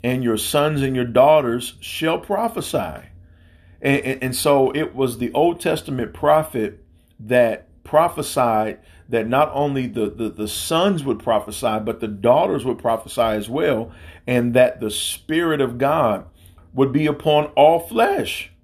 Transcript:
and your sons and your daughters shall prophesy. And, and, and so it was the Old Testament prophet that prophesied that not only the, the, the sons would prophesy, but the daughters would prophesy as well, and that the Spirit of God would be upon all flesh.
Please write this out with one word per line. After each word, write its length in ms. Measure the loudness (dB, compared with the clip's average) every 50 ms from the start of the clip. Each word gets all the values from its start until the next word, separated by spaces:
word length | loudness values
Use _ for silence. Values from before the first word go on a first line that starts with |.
| -2
and 200 | -2 -2 0 0
your 140 | 0 0
sons 440 | 0 -2 -2 0 0 0 2 0 -2
and 140 | -2 -2 -2
your 100 | -2 -4
daughters 680 | 2 4 6 6 8 6 4 4 0 -4 -4 -6 -10 -14 -16
shall 360 | -16 -14 -8 -4 -2 -2 -2
prophesy. 880 | -2 -4 -4 -4 -2 -2 -4 -4 -6 -8 -4 -4 -4 -4 -4 -10 -14 -18 -20 -20 -20 -20 _ -20 _ _ -20 _ -20 _ -20 -20 _
And, 200 | -2 0 0 0
and, 220 | 0 -4 -6 -4 -6
and 120 | -6 -6
so 360 | -2 2 2 4 4 4 2
it 240 | 0 -2 -4 -4 -2
was 240 | -2 -2 -2 -2 -4
the 120 | -6 -4 0
Old 260 | 2 2 2 0 -2
Testament 540 | -2 -2 -2 -2 -4 -8 -6 -6 -6 -8 -8
prophet 720 | -2 2 2 4 2 2 -2 -4 -4 -4 -4 -6 -12 _ _ _ _ _ _ _ _
that 460 | -6 0 4 4 4 4 2 -6 -10 _ _ _ _
prophesied 960 | 2 2 2 2 2 -2 -6 -8 -4 -2 0 0 2 2 0 0 -2 -6 -10 _ _ -20 -20 _ -4
that 180 | -2 -2 0
not 240 | 0 2 2 2 0 0
only 340 | -2 -2 -2 -2 -4 -4
the, 220 | -4 -4 -4 -4 -4
the, 200 | -4 -6 -6 -6
the 180 | -6 -6 -8
sons 560 | -8 -6 -8 -6 -2 0 2 2 2 0 0 -2
would 160 | -4 -4 -4
prophesy, 600 | 0 0 0 0 0 -4 -10 -4 -2 -2 -2 -2 -4
but 160 | -4 -6 -6
the 80 | -6
daughters 560 | -8 -8 0 2 4 4 4 4 0 -2 -2 -2
would 140 | -4 -6
prophesy 420 | -2 -2 -2 -2 -2 -4 -10 -2 0
as 300 | 0 0 0 -2 -4 -4
well, 420 | -4 -2 0 0 0 -2 -4 -8 -12 -20 -20 -20 -20 -14 _
and 280 | 0 0 0 0 2 4
that 260 | 4 4 4 2 -4
the 100 | -6 -6
Spirit 680 | -6 -6 -6 -6 -8 -10 _ -2 -2 0 0 0 0 0
of 180 | 0 -2 0
God 480 | -2 0 0 2 2 2 0 0 -2 -6 -14 _ _ _ -20 -20 -20 _ _ 0
would 200 | 0 0 2 2
be 140 | 0 0
upon 400 | 0 -2 0 0 2 2 2 2 0 4
all 220 | 6 6 6 6 4
flesh. 760 | -2 -4 0 0 2 2 2 -2 -4 -6 -8 -10 -10 -16 _ _